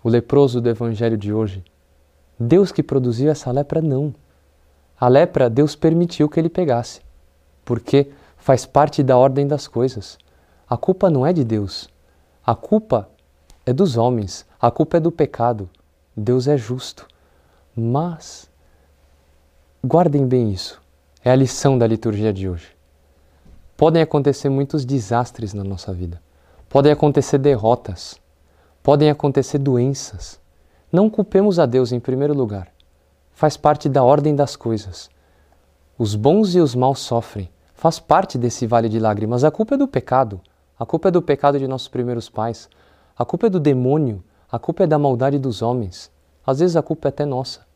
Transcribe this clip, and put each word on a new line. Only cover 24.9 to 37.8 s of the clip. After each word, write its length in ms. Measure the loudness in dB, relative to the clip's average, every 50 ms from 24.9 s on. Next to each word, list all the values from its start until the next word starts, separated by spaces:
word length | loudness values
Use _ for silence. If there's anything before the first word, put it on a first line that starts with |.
| -2 -4 -2 -2 -2 -2 -2 -2 -8 -10 -10 -8
na 120 | -8 -8 -8
nossa 280 | -8 -8 -8 -8 -10
vida. 300 | -8 -8 -8 -10 -10 -14 _ _ _ _ _ _ _ -20 -20 _
Podem 240 | 0 4 4 4
acontecer 460 | 4 4 2 2 2 0 0 0 -2 0
derrotas. 840 | 2 2 0 2 2 0 0 0 -2 -14 -14 -14 -14 -20 -20 _ _ _ _ _ _ _ _ _ _ _ _ _ _
Podem 260 | 2 4 4 4 2
acontecer 480 | 2 2 -2 0 0 0 -2 -2 -4 -2
doenças. 800 | 0 0 0 2 0 0 -2 -6 -10 -14 -16 -18 -18 -18 -20 _ _ _ _ _ _ _ _ _ _ _
Não 180 | 2 2 2 2
culpemos 480 | 2 -2 -4 0 2 2 2 4 2 2
a 80 | 2
Deus 240 | 2 2 0 0 0
em 80 | -2 -4
primeiro 360 | -4 -4 -2 -2 0 0 0
lugar. 380 | -2 -2 -4 -4 -10 -12 -14 _ _ _ _ _ _ _ _ _ _ _ _ _
Faz 220 | _ 0 0 0
parte 320 | 2 0 0 0 2 -2 -2
da 160 | 2 4 4
ordem 320 | 4 4 4 2 0 0
das 180 | 0 0 -2 -4
coisas. 540 | -8 -6 -4 -4 -4 -6 -12 -16 -18 -20 _ _ _ _ _ _ _ _ _ _ _ _ _ _ _ _ _ _ -4
Os 160 | -4 -4 -2
bons 400 | 2 2 4 4 4 2 2 4
e 60 | 2
os 140 | 2 2 2
maus 260 | 0 0 0 0 -4
sofrem. 500 | -6 -4 -4 -4 -4 -4 -12 -12 -12 -12 _ _ _ _ _
Faz 240 | -2